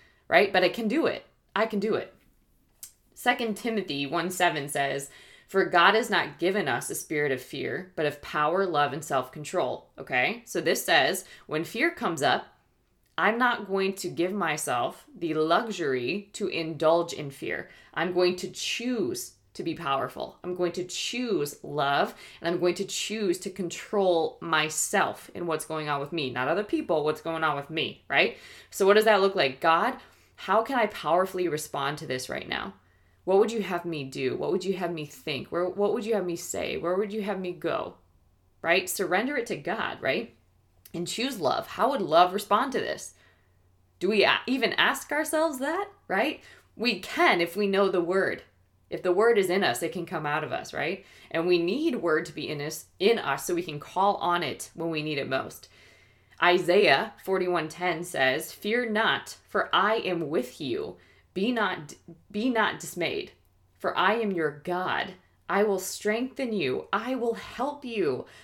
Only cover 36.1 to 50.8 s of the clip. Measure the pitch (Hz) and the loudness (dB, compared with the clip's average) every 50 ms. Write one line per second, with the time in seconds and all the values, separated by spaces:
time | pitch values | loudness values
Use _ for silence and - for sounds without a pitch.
36.1 | 220 196 185 175 170 170 - - - - - - - - 156 170 185 190 220 196 | 0 0 0 -2 -4 -6 -6 -6 -6 -4 -4 -4 -4 -4 -2 0 0 0 -2 -2
37.1 | 208 220 196 208 196 190 185 180 175 151 165 160 - - - - - - _ _ | -4 -4 -4 -4 -4 -4 -6 -6 -8 -6 -4 -2 -2 -2 -4 -6 -10 -14 _ _
38.1 | _ _ _ _ _ _ _ _ _ _ - 165 175 190 180 - - - 190 160 | _ _ _ _ _ _ _ _ _ _ 0 2 2 2 2 -2 -4 -4 0 0
39.1 | 180 196 233 269 294 262 233 - 180 143 143 165 202 226 175 - - - - 131 | 2 0 0 0 -2 -4 -4 -4 -6 -6 -4 -6 -4 -4 -4 -4 -6 -4 -2 -2
40.1 | 143 202 - - - _ _ _ _ _ _ _ _ _ _ - - 170 175 170 | -2 -2 -4 -6 -12 _ _ _ _ _ _ _ _ _ _ -10 -8 -6 -6 -6
41.1 | - 214 240 277 247 196 151 131 131 - - - - - 208 262 277 220 185 143 | -4 -4 -4 -4 -2 0 0 0 0 0 -2 -4 -2 0 2 2 2 0 0 6
42.1 | 156 170 180 175 185 208 - - 202 220 269 269 247 185 - - - - - - | 8 8 8 8 4 -2 0 2 2 2 2 0 -2 -2 -2 -2 -4 -6 -8 -14
43.1 | - _ _ _ _ _ _ _ _ _ _ _ _ _ _ _ _ _ 170 190 | -18 _ _ _ _ _ _ _ _ _ _ _ _ _ _ _ _ _ -2 2
44.1 | 220 202 170 - 131 - - 240 262 262 - - - - 165 226 262 - - - | 4 4 6 6 4 2 2 -2 0 0 0 0 2 2 2 2 2 0 -4 -4
45.1 | 294 302 311 302 - 311 320 330 269 254 269 285 330 381 415 - - _ _ - | -2 -2 -2 0 0 0 0 0 0 -2 -4 -2 -2 -2 -4 -6 -10 _ _ -2
46.1 | 185 196 262 - - - - - - - _ _ _ - 220 247 208 180 - - | 0 0 0 0 -2 -6 -12 -20 -20 -20 _ _ _ -2 -2 0 0 -2 -6 -6
47.1 | - 294 359 294 202 170 170 170 - 208 208 196 196 196 202 190 196 180 170 165 | 0 4 4 6 6 4 2 0 0 0 0 2 4 4 4 4 4 2 0 2
48.1 | 185 196 175 123 87 - - _ _ _ _ _ _ _ _ _ - 180 - 180 | 2 2 2 0 -2 -6 -10 _ _ _ _ _ _ _ _ _ -10 -2 0 2
49.1 | 175 190 220 233 233 208 185 175 180 196 180 131 - - 170 156 - 185 170 - | 4 6 6 6 6 6 4 4 2 2 2 2 0 0 -4 -4 -4 -6 -8 -6
50.1 | 190 160 160 165 147 156 151 127 - - - - - 147 | -6 -6 -4 -2 -2 -2 -2 -4 -6 -6 -8 -8 -6 -4